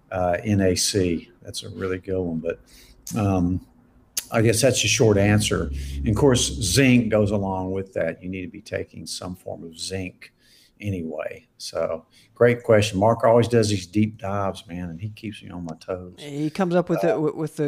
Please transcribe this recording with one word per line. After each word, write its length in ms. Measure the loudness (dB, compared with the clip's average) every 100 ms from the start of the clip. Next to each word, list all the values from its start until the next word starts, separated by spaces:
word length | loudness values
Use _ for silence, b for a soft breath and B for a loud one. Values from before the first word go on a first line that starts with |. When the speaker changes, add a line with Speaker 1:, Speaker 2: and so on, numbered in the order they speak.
| -10
Speaker 1:
uh, 240 | -2 0 0
N 160 | 0 2
A 160 | 4 2
C. 540 | 0 0 0 -2 -6 _
That's 200 | -16 -14
a 80 | -12
really 280 | -8 -6 -6
good 220 | -4 -4
one, 180 | -4 -4
but, 200 | -6 -8 _ b b b -8 -2
um, 480 | 0 0 0 -2 -8 _ _ _ _ -14 -2
I 100 | 2
guess 180 | 4 4
that's 240 | 2 2
a 20 | 2
short 300 | 4 6 6
answer. 540 | 4 4 2 -2 -4 -6 B B
And 120 | -2
of 60 |
course, 380 | 2 4 4 0
zinc 580 | -4 0 4 6 4 4
goes 220 | 2 2
along 400 | 0 -2 -4 -4
with 220 | -6 -6
that. 280 | -4 -4 -6
You 60 | -10
need 140 | -10
to 80 | -10
be 100 | -14
taking 440 | -10 -10 -10 -14 -14
some 280 | -12 -12
form 300 | -12 -14 -14
of 120 | -14 -14
zinc 560 | -10 -8 -8 -14 -20 _ b b b b
anyway. 680 | -6 -6 -6 -8 -10 -12 _ -18
So 480 | -10 -4 -4 -6 -12 b b
great 280 | 4 4 6
question. 380 | 4 4 4 4
Mark 240 | 4 4
always 240 | 4 4 4
does 200 | 4 2
these 180 | 0 -2
deep 300 | 0 0 -2
dives, 460 | -8 -4 -4 -6 -10
man, 200 | -10 -8
and 120 | -10
he 100 | -12
keeps 320 | -12 -14 -14
me 80 | -14
on 140 | -12
my 100 | -12 -12
toes. 340 | -8 -8 -10 -16
Speaker 2:
He 300 | -12 -6 -4
comes 280 | -2 0 0
up 120 | 0
with 160 | 0
Speaker 1:
Uh, 120 | 0 0
Speaker 2:
the, 40 |
with 360 | 0 -2 -6
the, 80 | -2